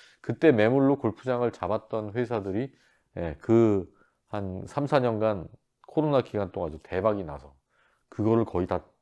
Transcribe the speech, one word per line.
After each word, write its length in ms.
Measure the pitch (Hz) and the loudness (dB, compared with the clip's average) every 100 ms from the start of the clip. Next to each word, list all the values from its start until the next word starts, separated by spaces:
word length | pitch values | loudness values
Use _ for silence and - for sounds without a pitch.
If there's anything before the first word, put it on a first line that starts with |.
| - _ | -20 _
그때 320 | - 117 165 | -10 2 4
매물로 460 | 120 110 135 135 139 | 6 4 4 2 2
골프장을 520 | 113 - 127 123 120 | -2 -4 -4 -2 -2
잡았던 600 | - 90 107 - 113 104 | -4 -4 -4 -6 -8 -6
회사들이, 580 | 110 117 117 98 98 135 _ _ _ _ 90 | -6 -4 -4 -4 -4 -6 _ _ _ _ -10
예, 200 | 85 76 | -8 -6
그 540 | - 113 113 101 87 _ _ _ _ | 2 4 4 2 -4 _ _ _ _
한 360 | 104 98 92 - | -8 -8 -10 -8
삼, 200 | - 143 | -6 -2
사 120 | 147 | 0
년간 500 | 123 107 110 101 80 - _ _ - | 0 0 -2 -2 -8 -18 _ _ -6
코로나 340 | - 151 135 | -2 2 0
기간 320 | 120 107 95 | 0 -4 -4
동안 160 | 95 85 | -6 -8
아주 80 | 76 | -8
대박이 420 | - 90 107 101 | -8 -2 0 0
나서 300 | 82 71 71 _ _ _ _ _ _ | -6 -12 -18 _ _ _ _ _ _
그거를 360 | - 107 113 | -2 2 2
거의 220 | 110 90 92 | 2 -2 -2
다 180 | 90 - _ | -4 -8 _